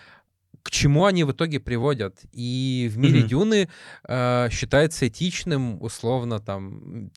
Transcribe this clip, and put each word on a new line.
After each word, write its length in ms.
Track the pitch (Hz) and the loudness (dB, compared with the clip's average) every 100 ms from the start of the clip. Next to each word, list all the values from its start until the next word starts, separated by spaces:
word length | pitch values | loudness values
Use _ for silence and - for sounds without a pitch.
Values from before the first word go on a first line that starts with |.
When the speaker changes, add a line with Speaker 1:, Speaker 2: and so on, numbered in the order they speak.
| - _ _ _ _ - | -20 _ _ _ _ -18
Speaker 1:
к 60 | - | -8
чему 320 | - 143 147 | 0 2 4
они 180 | 196 185 | 4 4
в 60 | 147 | 0
итоге 300 | - 165 143 | 0 -4 -4
приводят. 600 | 113 120 139 131 98 - - | -4 -2 0 -2 -4 -8 -18
И 580 | - 120 127 131 127 120 | -10 -6 -4 -2 -2 -2
в 60 | 110 | 2
"Мире 220 | 135 131 | 4 6
Speaker 2:
Мгм. 80 | 110 | 4
Speaker 1:
Дюны", 400 | 127 214 208 180 - - - - | 2 2 2 0 -6 -20 -18 -6
э, 400 | 127 123 123 120 | -2 0 2 0
считается 560 | - - 139 151 - 123 | -2 0 2 2 2 -2
этичным, 760 | - 180 - 180 143 123 92 | -2 -4 -4 -4 -2 -2 -6
условно, 600 | 110 - 117 131 120 110 | -10 -6 -2 -2 -2 -6
там, 720 | 107 98 98 101 - 107 101 | -6 -8 -10 -14 -14 -14 -14